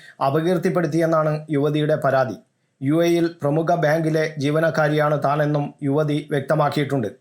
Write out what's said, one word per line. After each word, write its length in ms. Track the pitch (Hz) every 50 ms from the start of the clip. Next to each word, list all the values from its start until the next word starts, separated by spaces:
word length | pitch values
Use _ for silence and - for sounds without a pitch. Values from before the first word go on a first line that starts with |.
| - - - - 131
അപകീർത്തിപ്പെടുത്തിയെന്നാണ് 1200 | 139 139 160 160 175 185 175 185 185 151 180 170 151 147 165 165 160 165 156 151 156 151 151 156 -
യുവതിയുടെ 460 | 151 139 143 151 147 151 151 147 156
പരാതി. 400 | 147 - 135 131 131 131 117 98 - - _ _ _ _ _ _ _
യു 220 | 135 135 156 165 170
എയിൽ 260 | 170 170 170 165 165 170 -
പ്രമുഖ 340 | 147 143 147 160 165 151 139
ബാങ്കിലെ 580 | - 151 147 156 165 160 160 156 156 156 156 156
ജീവനക്കാരിയാണ് 840 | 151 135 147 147 160 165 165 - 160 151 151 151 151 147 151 151 139 135
താനെന്നും 500 | 135 143 151 151 147 151 147 147 143 - _ 151
യുവതി 440 | 139 135 151 156 147 147 151 151 -
വ്യക്തമാക്കിയിട്ടുണ്ട്. 760 | 151 143 143 - 156 151 151 143 - 151 143 123 139 135 107 95 - -